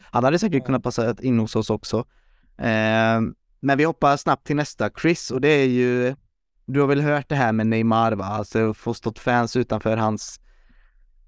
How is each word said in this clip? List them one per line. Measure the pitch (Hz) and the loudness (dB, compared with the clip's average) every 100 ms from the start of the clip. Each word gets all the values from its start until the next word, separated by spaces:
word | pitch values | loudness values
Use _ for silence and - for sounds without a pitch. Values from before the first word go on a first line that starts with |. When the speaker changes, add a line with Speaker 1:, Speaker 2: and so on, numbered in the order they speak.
Speaker 1:
Han | - 120 | -4 0
hade | 127 170 | 2 2
säkert | 220 143 | 0 -2
Speaker 2:
Ja. | 131 | 0
Speaker 1:
kunnat | 127 | -2
passa | 123 120 117 107 | -2 -2 -2 -2
in | 131 117 | 0 0
hos | 110 110 | 0 -2
oss | 110 | -2
också. | 107 - 110 - _ _ _ _ - | -4 -2 -6 -6 _ _ _ _ -6
Eh, | 120 110 110 113 113 113 113 - _ - | -2 0 2 2 2 2 -2 -6 _ -6
men | 135 139 | 0 2
vi | |
hoppar | 156 156 143 143 | 2 2 2 2
snabbt | - 135 - | 0 -2 0
till | 147 | -2
nästa, | 143 - 104 - | -2 -4 -4 0
Chris, | 165 165 - | 0 0 -2
och | - | -2
det | 143 | 2
är | 147 131 | 4 4
ju... | 123 123 123 123 139 _ _ _ _ - | 2 2 0 -2 -4 _ _ _ _ -4
Du | 135 | 0
har | 139 | 2
väl | 143 | 2
hört | 147 147 - | 0 -2 -2
det | 143 | 0
här | 120 | 0
med | 110 110 | 2 2
Neymar, | 113 113 113 113 | 2 2 2 2
va? | 104 98 | 0 -4
Alltså, | 107 104 113 110 | -6 -4 -2 -2
få | - 120 | -2 -8
stått | 117 117 - | -6 -6 -4
fans | 127 123 117 127 | 0 0 0 -2
utanför | 120 110 110 110 | -2 -2 -2 0
hans, | 110 107 - - _ _ _ _ _ _ _ _ | -2 -4 -10 -18 _ _ _ _ _ _ _ _